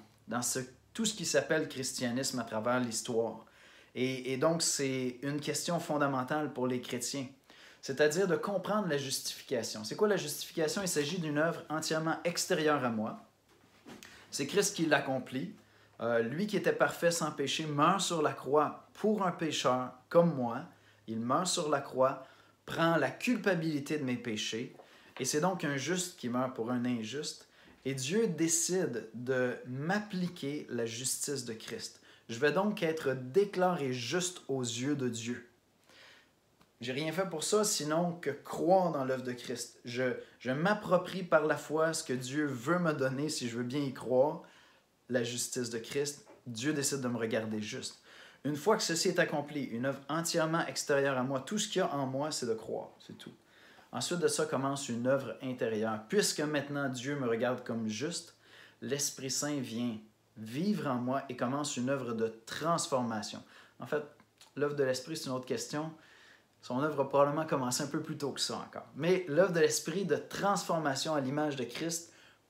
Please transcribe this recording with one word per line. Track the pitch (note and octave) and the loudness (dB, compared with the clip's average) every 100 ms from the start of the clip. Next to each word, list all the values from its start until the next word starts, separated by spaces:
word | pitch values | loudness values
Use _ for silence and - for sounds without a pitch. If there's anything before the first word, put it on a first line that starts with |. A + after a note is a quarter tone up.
| - _ - | -14 _ -6
dans | A#2 | -4
ce, | B2 C3 B2+ - _ | -2 -2 -4 -12 _
tout | - A3 | -2 -2
ce | - | 0
qui | E3 | 2
s'appelle | D3 - D#3+ C#3+ | 2 4 2 0
christianisme | B2+ B2+ - B2+ A#2+ C3+ B2+ | -4 -4 -2 -2 0 0 -2
à | |
travers | A2+ A2 G#2+ B2+ | -4 -2 2 2
l'histoire. | B2 A2 - A2+ A2+ G#2+ - - - - - - | 2 -2 0 2 2 -2 -14 -20 -20 -20 -12 -2
Et, | B2+ C3 B2+ | -2 0 -2
et | C3 | 2
donc, | D#3 E3 | 2 4
c'est | - - C3+ C3 B2+ B2 | 0 0 0 0 -2 -2
une | C#3 D3 | -4 -2
question | C#3+ C#3+ - E3+ | -2 -2 0 -2
fondamentale | - D3+ C#3+ C3 B2+ D3+ D3 | 0 2 2 2 0 0 -2
pour | B2 B2+ | -2 0
les | B2+ | 0
chrétiens, | B2 A#2+ - C#3+ B2+ - _ - - - | -2 -4 -4 -4 -6 -12 _ -20 -20 -14
c'est-à-dire | - C3+ D3+ D#3 G3 | -4 4 4 6 2
de | D3+ | 2
comprendre | - G3 E3+ G#3 F#3+ | 0 -2 0 0 2
la | C#3+ | 0
justification. | C3 C3+ - - - B2+ A2 A2 | -2 -4 -6 -8 -4 -2 -2 -6
C'est | G#2+ - | -6 2
quoi | G#3+ | 4
la | F#3+ | 4
justification ? | D3 - - - D#3 G3+ | 0 -6 -6 -2 0 0
Il | F#3+ | 0
s'agit | D3+ C#3+ F#3 | 0 0 0
d'une | D#3 D3 | 0 2
œuvre | D#3+ D#3 - | 2 0 -4
entièrement | D#3 D#3 D#3 D#3+ D#3 | -4 0 0 0 0
extérieure | F3 E3+ - F3 D3+ D3 | -2 -2 0 2 4 4
à | B2+ | 2
moi. | A2 A2 - - _ _ - - - - - - - - | 0 -4 -6 -14 _ _ -20 -20 -20 -20 -20 -18 -20 -10
C'est | - C#3+ | -6 0
Christ | F#3+ F#3+ - | 2 2 2
qui | D#3+ | 4
l'accomplit. | C#3+ - C3 - C3 F3+ - - - - - | 4 2 -2 -4 -6 -6 -10 -20 -20 -20 -6
Euh, | A2+ A#2 | 2 2
lui | A2+ D3 G#3 | 2 0 0
qui | F#3 | 0
était | E3 | 2
parfait | D3+ D3 - E3+ | 2 2 2 0
sans | E3+ D#3 | 2 -2
péché | C#3+ C#3 - D#3 | -2 -2 -2 -2
meurt | C#3+ D#3 G3 | 4 4 4
sur | F3 E3+ | 2 2
la | D3 | 2
croix | C3 C3 D3 D3 - - | 0 2 4 4 0 -16
pour | - G#3 G#3+ F#3 | -2 0 2 0
un | |
pécheur | E3+ E3 C3+ C#3 B2+ B2+ - - | 0 -2 0 2 2 0 -8 2
comme | E3 E3+ C3+ | 6 6 4
moi. | A#2+ A#2+ E3+ - - - - | -2 -4 -8 -16 -20 -18 -8
Il | A2+ | -4
meurt | A#2 C#3+ F3+ | 2 2 2
sur | F3+ D3+ | 0 2
la | C#3+ | 0
croix, | - - C3 C#3 - - - _ - | 0 4 4 4 -10 -20 -20 _ -8
prend | - E3 E3 | 0 4 4
la | D#3 | 2
culpabilité | - - A#3 F#3+ F3 D#3+ D3 C#3 D3+ | 0 0 2 2 2 2 -2 -2 -2
de | |
mes | C3 B2 | 0 -2
péchés. | B2 G#2+ - A2 C3 - - - - - | -2 -4 -4 -4 -6 -12 -20 -20 -16 -6
Et | C3+ | -2
c'est | D3+ | 2
donc | F3 F#3 | 2 0
un | D3+ C#3 | -2 -2
juste | C3 F3+ - - | -2 -2 -4 -6
qui | B2 | -4
meurt | B2 C3 | 0 0
pour | B2+ A2+ | -2 -2
un | B2 B2 | 0 0
injuste. | A#2+ G#2+ C3 D#3 - - - - - C3 | -2 -2 -6 -6 -8 -16 -20 -20 -10 -6
Et | C3+ | -4
Dieu | C3 G3 A3+ | 0 2 2
décide | D#3+ E3 - - F#3 D3+ A#2+ - A2+ | 2 2 2 2 0 0 -2 -8 -8
de | B2 C3 B2 A2+ - | 0 2 2 -2 -6
m'appliquer | C3 D3+ G#3 G#3+ F#3 F3+ - C#3 D3 - | -6 0 0 -2 -2 -4 -4 -6 -6 -4
la | A#2+ A#2 | -2 -2
justice | A2+ C3 - - C#3 | -2 -4 -4 -2 -4
de | A#2+ | -4
Christ. | A2 - A2 - - - - - | -8 -8 -10 -10 -14 -20 -20 -10
Je | A#2 | 0
vais | D3 | 2
donc | D3+ G#3 G3+ | 2 2 2
être | E3 D#3+ C3+ C3 | 0 0 0 -2
déclaré | B2+ C3+ G3+ F#3 F3+ E3+ C#3 | 0 2 2 4 2 2 -2
juste | B2+ A#2 E3+ F3 - - | -2 -2 -2 -2 -6 -4
aux | C3+ | -2
yeux | B2 A2+ C3 C#3+ | -2 -2 0 0
de | B2 | 0
Dieu. | A2+ A2+ B2 - _ _ _ _ - - - _ _ _ _ _ - | -2 -6 -8 -10 _ _ _ _ -20 -20 -20 _ _ _ _ _ -12
J'ai | A#2+ | -6
rien | B2+ D#3+ | -4 -2
fait | D#3 F#3 | -2 -2
pour | E3 | -2
ça, | - G#3 | 2 4
sinon | G#3 - D3 D#3 F3 - | 4 2 2 2 2 0
que | C#3+ | -4
croire | C3 - - D#3 F#3+ F3 | -6 -6 0 6 6 6
dans | D3 | 0
l'œuvre | C3 C3 | 0 -2
de | B2 | -2
Christ. | B2 - B2 - - | -8 -6 -8 -8 -12
Je, | B2+ A#2+ B2+ A#2+ - - | -8 -2 0 -2 -8 -10
je | A#2 | -4
m'approprie | C#3 F3 G#3 E3 F3 F3+ F3+ | 0 2 0 2 2 2 -6
par | F3+ D#3+ D3+ | 4 4 4
la | D3 | 0
foi | - D3+ D#3+ | 0 2 2
ce | D#3+ | 0
que | - | -2
Dieu | B2 B2+ C#3+ D3+ | -4 -2 0 0
veut | B2 A#2 F3 | 0 0 2
me | E3+ | 2
donner, | D3 C3 C3 D3+ | 2 0 0 -2
si | D3+ A#2+ | -2 -4
je | A2+ | -4
veux | |
bien | B2 C#3 | -2 -2
y | C#3 | -2
croire, | A#2+ A2+ B2+ C#3+ E3+ - - - _ _ _ - | -4 2 4 4 2 -10 -20 -20 _ _ _ -2
la | B2 | 0
justice | A#2 A#2+ - B2+ A#2+ | 0 -4 -4 -4 -4
de | A#2 | -6
Christ. | A2 C#3+ C#3+ - - - - | -4 -4 -2 -6 -14 -18 -12
Dieu | A2 C3 | -4 -2
décide | C#3+ C3 C#3 | 0 0 0
de | B2+ | -2
me | A#2 | -2
regarder | A2+ A2+ A2 G#2+ | 0 0 -2 -4
juste. | G#2 B2+ - - - - - - C3+ | -4 -8 -10 -12 -20 -20 -20 -8 -4
Une | D3 | -2
fois | G3 G#3 | 2 4
que | |
ceci | G#3 E3 G3 | 2 2 2
est | F3 | 2
accompli, | D#3+ D3+ C#3 D3+ | 2 0 -4 -4
une | B2+ A#2 C3+ | -4 -2 -2
œuvre | C3+ - | -2 -2
entièrement | D#3 E3 E3+ D#3+ E3 - | -2 0 2 2 2 0
extérieure | - - C#3 C#3 C3 | -2 2 4 4 2
à | |
moi, | B2+ C3+ | 0 -2
tout | C3 - | -2 -4
ce | - | -2
qu'il | F3+ | 0
y | |
a | C3+ | 0
en | C#3+ C3 | 0 -2
moi, | C3 D3+ | 0 -2
c'est | D3 A#2+ | -2 -2
de | |
croire, | A2 - G#2 G2 - - | -2 -2 -8 -8 -16 -18
c'est | - | -16
tout. | - - _ - - - - | -16 -18 _ -20 -20 -20 -12
Ensuite | A#2 - F3 | -6 -2 2
de | D3+ | 2
ça | - D#3 | 2 0
commence | C3 C#3 C#3 - | 0 0 -2 -2
une | A#2 B2 | -2 2
œuvre | C3+ A#2 - | 2 0 -6
intérieure. | C3 B2 A#2 A2 A2 A2 - | -6 -2 0 0 0 -2 0
Puisque | G3+ F3+ - | 2 2 0
maintenant | D3+ D3+ C3+ C#3+ C#3 | 0 -2 -2 -2 -2
Dieu | B2+ B2+ D3 | -4 -4 -2
me | B2 | 0
regarde | A2+ A#2+ B2 | 0 0 -2
comme | - A#2 A2 | -4 -4 -4
juste, | G#2+ D3+ E3+ - - - - - - | -4 -4 -6 -10 -20 -20 -20 -20 -12
l'Esprit | A#2 C#3+ D3 - C3 | -6 -2 -4 -4 -6
Saint | B2+ D3 D3 | -2 -2 -2
vient | A#2+ A2+ B2 G#2+ - _ _ - | -4 -2 -4 -4 -10 _ _ -14
vivre | A2 B2+ F#3+ F3+ C#3+ | -8 -2 0 0 0
en | B2 | 0
moi | B2 C3+ - | 0 -2 -2
et | B2+ | -4
commence | B2+ C#3+ D3 - | -2 0 -2 -2
une | B2 | 0
œuvre | C#3 A#2+ | 0 -2
de | A2+ A2+ A2 - | 0 -2 -2 -12
transformation. | - D3+ E3+ - C3 A#2+ A2 G#2+ - - - - - | -4 0 0 2 0 0 -2 -4 -8 -14 -20 -20 -12
En | C3+ | -4
fait, | D3+ - - _ _ - - | -4 -4 -16 _ _ -12 -2
l'œuvre | D3 C#3+ | 0 2
de | C3 | 2
l'Esprit, | B2+ - A2 | 2 -2 -8
c'est | C3+ | -4
une | |
autre | B2+ B2+ | -4 -2
question. | B2 - D3 D#3+ D#3 - - - - _ _ | -4 -4 -4 -6 -8 -20 -20 -20 -20 _ _
Son | - B2+ | -6 -2
œuvre | D3+ C#3+ | 0 2
a | B2+ | 4
probablement | C#3 C#3+ D3 D#3 | 6 6 4 0
commencé | C#3+ B2 - | 0 0 -2
un | C#3+ | -2
peu | D#3+ | -2
plus | D3+ D3 | -4 -4
tôt | C#3 | -4
que | - | -2
ça | - A2 | -4 -4
encore. | - - - - | -8 -12 -14 -4
Mais | D#3+ F#3 E3 | 2 2 2
l'œuvre | C#3+ F#3+ | 4 4
de | E3+ | 6
l'Esprit | D3+ D3+ - F#3 F#3 | 4 4 -2 -2 0
de | C#3+ | 0
transformation | - - F#3+ G3 - E3+ D#3 C3 D#3+ | -2 -2 0 0 0 0 0 0 0
à | D#3 | 0
l'image | C3 D3 D3+ C3+ | 0 0 0 -2
de | A#2+ | -4
Christ | - D#3+ E3+ - - - - | -4 -4 -4 -8 -20 -20 -20